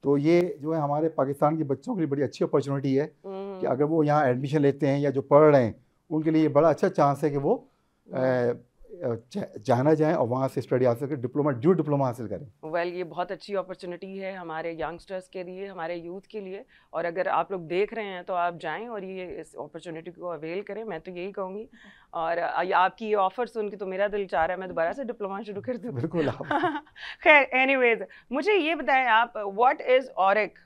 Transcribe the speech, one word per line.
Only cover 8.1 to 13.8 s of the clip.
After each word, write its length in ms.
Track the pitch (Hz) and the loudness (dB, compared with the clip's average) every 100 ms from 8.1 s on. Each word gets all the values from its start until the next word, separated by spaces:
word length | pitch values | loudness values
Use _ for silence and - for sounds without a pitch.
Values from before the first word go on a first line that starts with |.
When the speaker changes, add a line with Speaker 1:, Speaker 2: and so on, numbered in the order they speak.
Speaker 2:
हम्म। 380 | 139 131 127 120 | -2 0 2 0
Speaker 1:
अ, 60 | 120 _ _ - | -2 _ _ -20
अ, 240 | 175 143 113 _ | -8 -4 -6 _
च-, 260 | 202 - - | -10 -8 -10
चाइना 360 | 107 127 139 | 2 4 6
जाएं 200 | 156 156 | 4 4
और 120 | 170 117 | 2 0
वहाँ 220 | 127 135 | 0 -2
से 120 | 143 | -4
स्टडी 240 | 117 127 | -2 2
हासिल 240 | 127 120 135 | 2 2 -2
करें, 120 | 143 | -6
डिप्लोमा, 300 | 120 147 147 | -4 0 0
ड्यू 220 | 123 139 | 2 2
डिप्लोमा 340 | 180 147 143 131 | 2 2 0 0
हासिल 200 | 120 107 | -4 -8
करें। 180 | 92 - _ | -8 -12 _
Speaker 2:
Well, 320 | 156 170 175 175 | -6 -4 -4 -6
ये 80 | |
बहुत 280 | 170 156 180 | -8 -6 -8
अच्छी 220 | 190 - | -8 -6
अपॉर्चुनिटी 640 | 196 185 180 | -6 -6 -12